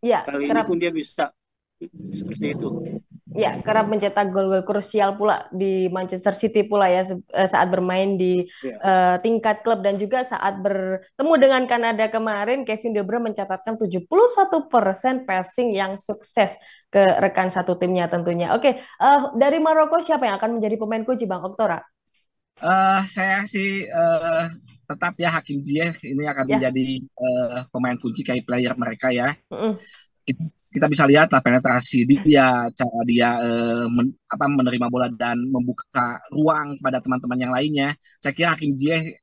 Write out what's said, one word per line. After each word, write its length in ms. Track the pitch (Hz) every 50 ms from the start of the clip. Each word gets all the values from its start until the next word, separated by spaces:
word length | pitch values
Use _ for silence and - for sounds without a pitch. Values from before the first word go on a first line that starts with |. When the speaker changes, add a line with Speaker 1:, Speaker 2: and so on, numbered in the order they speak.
| -
Speaker 1:
Iya, 160 | 240 233 175 -
Speaker 2:
Kali 280 | - 139 143 143 143 143
ini 60 | -
Speaker 1:
kerap. 60 | - -
Speaker 2:
pun 100 | 180 170 170
dia 100 | 170 165
bisa 400 | 160 143 - - - 160 143 _ _ _ _ _ _ _ _ _ _ 170 170 _ - - - - -
seperti 280 | - - - - - - -
itu. 140 | - - - - - - - - - _ _ - - _ - -
Speaker 1:
Ya, 240 | 208 214 180 - - -
kerap 240 | - 214 220 214 208
mencetak 400 | 220 208 196 202 196 208 202 196
gol-gol 320 | 185 196 190 190 190 190
krusial 560 | 190 - 208 202 202 - - 214 202 196 202
pula 320 | 208 202 214 175 - - -
di 400 | - 185 190 196 190 190 185 185
Manchester 480 | 175 185 185 180 - 185 185 208 202
City 320 | - - 214 - 214 202 214
pula 240 | 208 208 196 185 180
ya, 80 | 180 190 185
se-, 160 | 190 180 - _ -
eh, 160 | - 190 190
saat 240 | 190 - 175 180 185
bermain 480 | 190 180 180 185 185 190 202 196 190
di, 240 | 185 180 180 180 175 180 - - -
Speaker 2:
Iya. 200 | - 233 214 -
Speaker 1:
eh, 320 | 196 190 185 185 180 180 180 180
tingkat 400 | 226 233 226 226 226 214 208 -
klub 160 | 226 226 196
dan 160 | 190 202 196
juga 240 | 196 208 196 233 254
saat 400 | 254 254 247 - - 196 196 196
bertemu 720 | 185 202 202 196 190 185 190 190 - _ _ _ 269 302 330 311
dengan 220 | 262 269 269 254 254
Kanada 480 | 247 240 240 233 226 226 208 220 214 220
kemarin, 560 | 226 220 220 214 202 202 214 247 277 262 220
Kevin 240 | 214 214 220 240 226
De 80 | 208
Bruyne 320 | 202 180 208 240 233 220 208
mencatatkan 480 | - 196 196 185 185 - - 226 226
tujuh 240 | 233 190 175 185 170
puluh 240 | _ 311 370 453 494
satu 400 | 480 - 392 392 370 330 320 -
persen 560 | - 247 208 190 190 - - 254 254 254 254
passing 480 | - 190 185 185 185 - - 247 240 208
yang 240 | 190 196 190 196
sukses 560 | 202 - - 208 208 - - - - 208 190 - - - - - _ _ _ -
ke 100 | 202 196 190 170 - -
rekan 240 | 196 - - 185 185
satu 240 | 180 185 180 180 180 180
timnya 240 | 185 180 185 180 175 170 175
tentunya. 400 | 175 170 175 170 170 175 - -
Oke, 320 | 233 240 285 247 247 -
eh, 360 | - - _ 196 262 285 285 254 - - 226
dari 160 | 269 285 285 330 311
Maroko 320 | 320 320 311 311 311 311 339 330
siapa 240 | 330 320 285 262 233
yang 80 | 196
akan 240 | 196 - 220 233 233
menjadi 160 | 214 214 214
pemain 240 | 214 220 214 220 226 220 226
kunci, 160 | 254 214 240
Bang 160 | 196 185 180
Oktora? 400 | 165 190 196 - 226 208 170 - - _ _ _ _ _ _ _ _ _ _ _ _ _ _ _ -
Speaker 3:
Eh, 380 | 170 185 190 190 190 190 190 196 190 -
saya 240 | 196 185 190 190 196 208 208 -
sih, 140 | 202 190 196 196 196 190 104
eh, 540 | - 165 170 165 165 160 160 170 165 160 170 165 165 - _ - - _ _ _
tetap 240 | - - - 175 - - 170
ya 60 | 170 165
Hakim 220 | 160 - - 147 139 139
Ziyech 300 | 139 139 156 175 170 165 - - - 135
ini 100 | 139 151 151 143
akan 140 | 139 135
Speaker 1:
Ya. 120 | 131 139 131
Speaker 3:
menjadi, 260 | 131 127 131 131 131 131 131 127
eh, 600 | - - _ - 123 127 127 127 127 120 120 123 127 - _
pemain 240 | 123 123 127 123 120 -
kunci, 180 | 120 110 - 139 -
key 140 | 127 127 113
player 280 | - 123 123 127 120 120 123 120
mereka 260 | 117 113 - - 131
ya. 220 | 123 123 120 135 - - _ _
Speaker 1:
Mm-mm. 280 | - - 208 226 214 - - - - - _ _ _ _ _
Speaker 3:
Kita, 160 | - 127 - 165 160 _ _ _ _ _
kita 120 | - - - 151
bisa 120 | 127 151 139
lihat 180 | 139 151 160 - -
lah 80 | 131 127
penetrasi 520 | 123 123 127 127 135 123 123 123 - - 131 120
dia, 640 | 123 139 139 - 156 151 139 131 127 127 120 120 120 - -
cara 220 | 127 120 117 117 117 120
dia, 180 | 120 120 120 120 120 120 120
eh, 380 | 120 117 117 117 117 117 120 120 117 117
men-, 180 | 120 120 131 143 _ _ _ -
apa, 100 | 107 143 143 143 139
menerima 280 | 127 123 123 120 120 120 120
bola 140 | 123 127 120 120 107 123
dan 160 | 120 123 120 120 131 135
membuka 680 | 123 123 123 120 - - _ _ 127 123 120 120 - - - -
ruang 320 | 143 151 160 156 151 147 143 143 139 -
pada 140 | 135 131 127 117
teman-teman 340 | 127 127 127 123 123 127 127 127
yang 100 | 123 127
lainnya. 320 | 127 143 151 151 143 139 139 147 _ _ _ _ _ -
Saya 100 | 143 139
kira 120 | - 165 170 160
Hakim 180 | 156 156 147 139 131
Ziyech 240 | 139 151 165 165 160 165 - -